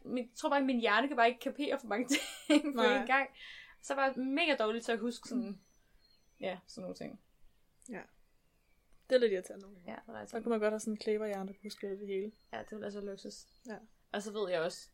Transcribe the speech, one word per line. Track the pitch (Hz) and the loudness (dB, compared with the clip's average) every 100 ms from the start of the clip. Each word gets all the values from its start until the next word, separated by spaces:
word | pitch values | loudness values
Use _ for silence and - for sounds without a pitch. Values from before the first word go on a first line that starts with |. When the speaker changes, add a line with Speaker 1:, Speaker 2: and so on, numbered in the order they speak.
| - | -4
Speaker 1:
min, | 247 | -6
jeg | 233 - | -6 -4
tror | 311 | 0
bare, | 277 | 2
at | 269 | 4
min | 247 | 2
hjerne | 220 214 277 | 4 4 4
kan | 254 | 6
bare | 233 | 4
ikke | 247 | 4
kapere | 262 220 - 269 | -4 -4 -2 -2
for | 226 | 0
mange | 208 262 | -2 2
<laughs> | 285 - - - | 0 0 -6 4
ting | 302 302 254 | 4 4 4
på | |
Speaker 2:
Nej. | 233 - | 4 4
Speaker 1:
en | 240 | 4
gang. | 269 262 - - - - - | 2 2 -4 -18 -16 -18 -14
Så | - | -6
er | 277 | 2
jeg | 269 254 | 2 2
bare | 262 | 0
mega | 277 339 269 | 2 2 4
dårlig | 220 226 | 2 0
til | 226 | 0
at | 226 | 0
huske | 240 240 - | -2 -4 -6
sådan, | 247 | -4
Speaker 2:
Mm. | 202 196 _ _ _ _ _ _ _ - | -4 -8 _ _ _ _ _ _ _ -8
Speaker 1:
ja, | 190 175 - | -8 -6 -12
sådan | - | -12
nogle | 180 180 | -12 -10
ting. | - - _ _ - _ _ _ - | -12 -14 _ _ -20 _ _ _ -14
Speaker 2:
Ja. | 196 - _ _ _ _ _ _ _ _ - - | -14 -14 _ _ _ _ _ _ _ _ -20 4
Det | 254 | 6
er | |
lidt | 233 | 6
irriterende | 190 185 202 196 | 2 -4 -12 -18
nogle | 196 | -18
gange. | 175 220 - | -14 -12 -12
Speaker 1:
Ja, | |
det | 220 | -12
er | 208 | -8
Speaker 2:
Så | 233 | -4
kunne | 220 | 0
man | 226 | 2
godt | 214 | 2
have | 214 | 2
sådan | 220 | -2
en | 214 | -4
klæberhjerne, | 220 214 214 196 196 | 0 0 -2 -4 -6
der | |
kunne | 196 | -10
huske | 208 - 202 | -14 -10 -8
det | 196 202 | -6 -4
hele. | 190 208 - _ | -4 -4 -8 _
Speaker 1:
Ja, | 226 | -10
det | - | -10
ville | 214 208 | -8 -8
altså | 202 | -8
være | 202 | -8
luksus. | 196 208 - - _ 247 | -10 -12 -14 -18 _ -14
Speaker 2:
Ja. | 208 220 _ _ | -14 -14 _ _
Speaker 1:
Og | 208 | -6
så | 208 | -4
ved | 208 190 | -4 0
jeg | 175 | 2
også, | 170 - - | 0 -4 -12